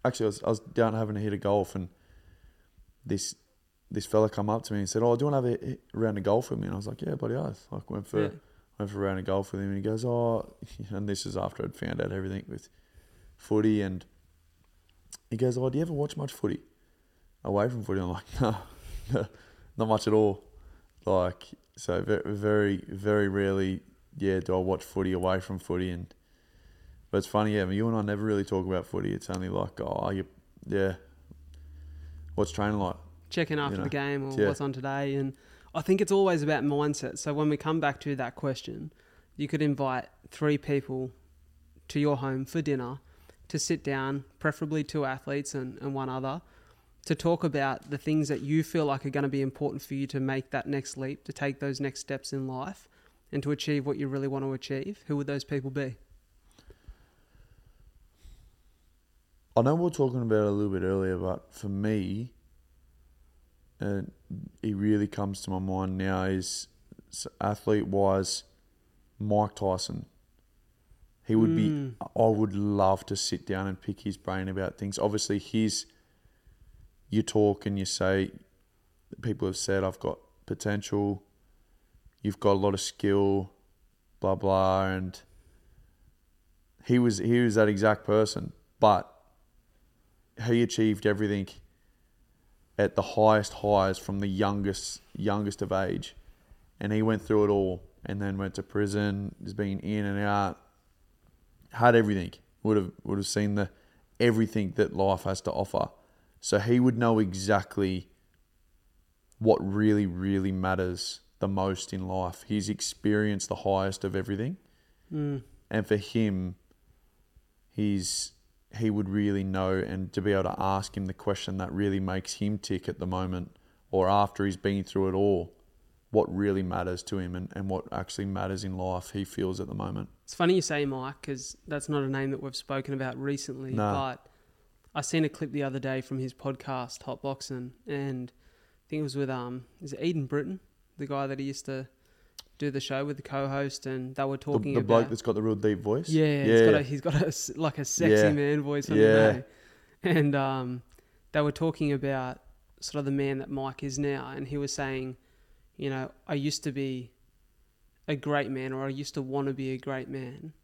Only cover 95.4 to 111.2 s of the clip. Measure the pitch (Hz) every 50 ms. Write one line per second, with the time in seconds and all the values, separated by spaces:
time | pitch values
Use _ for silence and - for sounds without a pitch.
95.4 | 104 101 - - 101 85 95 95 95 - - - - - - - - - - _
96.4 | _ _ - _ _ _ _ _ - 101 107 107 110 110 110 101 - - 110 104
97.4 | 104 101 104 101 98 92 90 92 - - _ _ - - 98 101 101 98 98 98
98.4 | 98 95 - - 101 - - 104 104 98 101 104 104 104 98 101 101 98 - -
99.4 | - 92 98 104 104 98 98 98 - 92 104 104 104 101 98 101 104 101 101 101
100.4 | 98 92 - - - _ _ _ _ _ _ _ _ _ _ _ _ - _ _
101.4 | _ _ _ _ - - - 113 117 123 117 117 110 104 104 95 87 - - -
102.4 | _ _ _ _ - 107 107 104 92 - - - _ - 98 101 98 - - 110
103.4 | 104 104 101 101 98 - - _ _ _ _ _ _ _ _ _ 117 120 110 113
104.4 | 113 107 - 110 101 92 82 - 107 - - 92 98 98 95 90 - 95 98 -
105.4 | - - - - 98 - - - - - - _ _ _ _ _ _ _ _ _
106.4 | - - - 104 101 117 120 123 123 127 117 117 120 117 113 107 107 92 92 95
107.4 | 95 101 104 98 - - - 101 98 95 95 90 - _ _ _ _ _ _ _
108.4 | _ _ _ _ _ _ _ _ _ _ _ _ _ _ _ _ _ _ _ _
109.4 | 107 110 107 - 80 98 98 104 107 107 104 104 101 92 87 90 92 98 98 98
110.4 | 95 98 95 92 92 92 95 92 92 90 87 87 - - - -